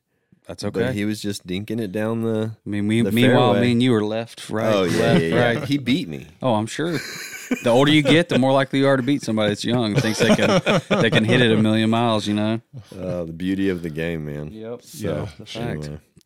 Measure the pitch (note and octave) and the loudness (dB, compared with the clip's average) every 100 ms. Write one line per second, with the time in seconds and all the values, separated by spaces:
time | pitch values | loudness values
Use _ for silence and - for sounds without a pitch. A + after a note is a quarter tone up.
0 | _ _ _ _ - F2+ G#2 F#2 B2 G#2 | _ _ _ _ -18 -10 -6 -2 -2 -2
1 | G#2 G#2+ G#2 G2+ F2 F#2 G#2 A2 G#2+ G#2 | -4 -4 -6 -8 -6 -6 -6 -6 -4 -4
2 | A2 A2+ A2+ A2 A2 A2 - G2+ G#2 A2+ | -4 -2 -2 -2 -4 -8 -8 -4 0 2
3 | G#2 A2 B2+ B2 B2 A#2+ B2 A#2+ B2+ A2 | 2 4 4 6 4 4 4 4 4 2
4 | G#2 A2 A#2 - - G#2+ A2 G#2 F2+ E2 | 0 -4 -8 -12 -8 -4 0 2 2 2
5 | E2+ - E2 E2+ A#2+ A#2+ D3 C#3+ A#2+ D3+ | 4 4 2 2 2 0 -2 -2 0 -2
6 | G2+ C#2+ - - C3 G#2+ A2 - D#3+ D3 | -2 -10 -12 -4 -2 0 -2 -4 -4 -4
7 | - - - - - - A#2+ A#2+ C#3+ D#3 | -8 -14 -14 -12 -8 -2 2 4 6 4
8 | C#3 D3+ F3 B2 C3 C3+ C3+ C#3 C3+ C3+ | 6 4 4 2 4 2 2 2 2 2
9 | B2 C#3+ - A2 G#2 G#2 G#2+ B2 A2 G#2 | 0 -2 -2 0 0 -2 -2 -2 0 0
10 | A2 G#2+ A2+ - G#2+ F#3+ - G3 - G3 | 0 0 2 4 4 2 2 -2 0 0
11 | A2+ B2+ A2 B2 A#2+ A2 A2 A2 A2 A2+ | 2 2 2 4 4 4 2 2 2 2
12 | A#2+ A2 G2+ G#2 G#2+ A2+ - C3 - F#2+ | 2 0 0 -2 -2 -4 -8 -20 -18 -12
13 | F#2 F2+ E2 E2 F#2 F#2+ G2 F2 E2+ D2+ | -8 -6 -6 -6 -2 0 0 -2 -4 -4
14 | E2 E2 D2+ D2 D2+ A2 A2+ A#2+ - - | -4 -4 -6 -8 -10 -12 -14 -14 -16 -10
15 | G#2 D2+ G#2 - - A2+ A#2 D2+ D2+ D2 | -6 -6 -8 -12 -14 -10 -8 -8 -10 -12
16 | _ _ | _ _